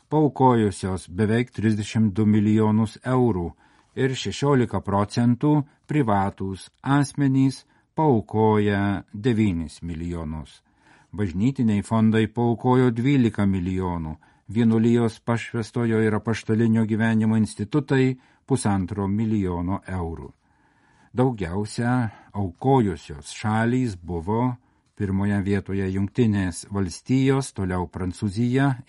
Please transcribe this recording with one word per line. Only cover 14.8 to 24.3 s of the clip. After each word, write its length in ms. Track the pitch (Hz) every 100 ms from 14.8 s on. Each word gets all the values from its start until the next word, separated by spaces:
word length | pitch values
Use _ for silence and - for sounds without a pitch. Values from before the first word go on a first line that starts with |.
| 117 120 117 -
Pašvęstojo 840 | - 113 - 120 110 127 117 110 110
ir 100 | 104
Apaštalinio 680 | 117 104 - 110 117 113 110
gyvenimo 520 | 110 113 110 110 110
institutai 800 | 104 - 104 151 - 135 131 127 _ _ _
pusantro 580 | 127 110 98 90 101 98
milijono 760 | 101 113 107 92 87 87 98 -
eurų. 440 | 92 82 80 - - _ _ _ _ _ _ _
Daugiausia 800 | 110 131 113 85 92 107 - 120 127 113 - -
aukojusios 1000 | 101 98 - 131 135 104 85 - 71 -
šalys 640 | - 110 110 117 127 123 92
buvo 580 | 85 85 82